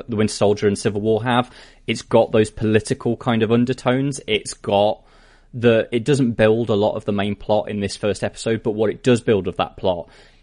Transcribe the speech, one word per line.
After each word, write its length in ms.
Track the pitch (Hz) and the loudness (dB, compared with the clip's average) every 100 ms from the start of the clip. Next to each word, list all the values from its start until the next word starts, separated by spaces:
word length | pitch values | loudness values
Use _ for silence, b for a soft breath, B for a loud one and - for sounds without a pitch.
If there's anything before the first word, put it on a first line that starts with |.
| - | -6
the 80 | 107 | -2
Winter 180 | 107 | -2
Soldier 340 | - 104 104 107 | 2 0 2 0
and 120 | 101 | 0
Civil 220 | 113 101 | -2 -2
War 200 | 107 107 | 0 0
have. 300 | 123 120 123 B B B - | 0 0 -2 B B B -8
It's 160 | 110 | -8
got 300 | - 117 113 | 2 2 4
those 180 | 113 110 | 2 0
political 680 | - 107 107 - - 127 113 | 0 0 0 0 -4 -4 -4
kind 260 | - 113 | -2 0
of 80 | 107 | 2
undertones. 680 | 120 123 127 127 127 139 135 - | 2 0 -2 -2 0 -2 -6 -4
It's 280 | 104 - | -4 -4
got 500 | - - 101 104 - b b b b b | -10 -2 2 2 0 b b b b b
the, 360 | 123 117 113 - | -2 2 2 2
it 140 | 120 110 | -2 0
doesn't 280 | 135 123 | 2 0
build 360 | 110 110 113 117 | 2 2 2 0
a 60 | 104 | 0
lot 200 | 104 - | 0 -2
of 80 | |
the 80 | - | -4
main 240 | 101 101 101 | -4 -4 -6
plot 340 | - 107 - | -2 -2 -2
in 120 | 104 | -4
this 160 | 101 - | -6 -4
first 260 | 107 95 | -4 -4
episode, 400 | 104 - 117 113 | -6 -6 -4 -4
but 80 | 117 | -2
what 180 | 107 107 | -2 -2
it 140 | - | 0
does 160 | 131 120 | 2 2
build 300 | 120 104 92 | 2 0 0
of 80 | - | -4
that 180 | 90 - | -6 -4
plot 320 | 98 87 - b b b | -4 -4 -6 b b b